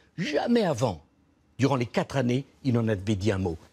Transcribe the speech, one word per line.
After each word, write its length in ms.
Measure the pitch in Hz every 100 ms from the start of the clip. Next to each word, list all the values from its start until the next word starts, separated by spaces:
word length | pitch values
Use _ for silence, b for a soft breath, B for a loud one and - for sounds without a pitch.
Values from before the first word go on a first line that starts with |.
| b b
Jamais 480 | 240 311 247 240
avant, 400 | 185 120 123 82 - _ _ _ _ -
durant 200 | 131 135
les 100 | 120
quatre 300 | - 160 139
années, 280 | 123 127 - _
il 100 | 135
n'en 140 | 117 113
avait 260 | 104 98
dit 160 | 101 104
un 80 | 95
mot. 180 | 92 82 -